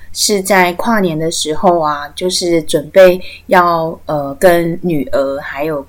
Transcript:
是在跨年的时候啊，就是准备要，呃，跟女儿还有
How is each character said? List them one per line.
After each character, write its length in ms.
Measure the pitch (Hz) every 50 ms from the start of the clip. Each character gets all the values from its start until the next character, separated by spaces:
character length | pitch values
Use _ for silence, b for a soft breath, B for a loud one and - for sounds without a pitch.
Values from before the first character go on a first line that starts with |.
| b b -
是 280 | - - - 214 196
在 320 | 190 190 208 190 180 175 175
跨 260 | 180 - 233 226 214
年 180 | 190 175 156 156
的 120 | 160 165 170
时 200 | - - 151 156
候 280 | - - 190 175 170
啊， 280 | 156 151 147 143 147 147 -
就 160 | - 180 180
是 320 | 185 - 185 175 170 165 151
准 260 | - - 156 139 151
备 300 | - 190 185 180 180 185 B B B B B
要， 520 | - 196 180 175 175 170 165 160 165 170 - -
呃， 260 | - 156 147 143 139 139 -
跟 400 | - 180 175 170 170 170 165 - -
女 220 | 180 165 147 127 -
儿 280 | - 131 139 135 135 139
还 240 | 147 - - 139 147
有 200 | 160 156 143 139